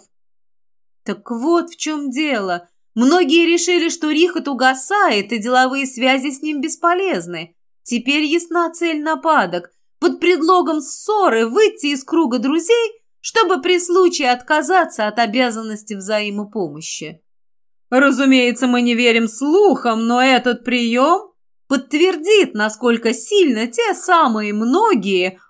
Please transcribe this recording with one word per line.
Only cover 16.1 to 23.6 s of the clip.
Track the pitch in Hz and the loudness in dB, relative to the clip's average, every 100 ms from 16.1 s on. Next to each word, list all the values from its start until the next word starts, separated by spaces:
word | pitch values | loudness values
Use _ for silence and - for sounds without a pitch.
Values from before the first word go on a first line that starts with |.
| 214 208 202 202 220 170 147 - - 156 160 _ _ _ _ _ _ _ | -4 -4 -6 -8 -6 -6 -8 -12 -12 -12 -16 _ _ _ _ _ _ _
Разумеется, | 254 277 247 277 262 247 240 254 | 2 2 2 4 4 2 0 0
мы | 247 | 0
не | 240 233 | 2 2
верим | 240 233 226 | 4 2 0
слухам, | - 285 359 403 254 240 220 226 | -4 0 4 4 2 0 -2 0
но | 247 | 2
этот | 262 254 247 240 247 | 4 2 2 -4 -2
прием | 247 233 240 285 381 - _ _ _ - | -2 0 2 2 2 -2 _ _ _ -4
подтвердит, | 269 - 294 370 339 330 427 349 | -4 -2 0 2 2 2 4 2
насколько | 214 214 214 247 233 233 | 0 -4 0 0 0 0
сильно | 262 - 403 330 214 | -4 0 2 2 2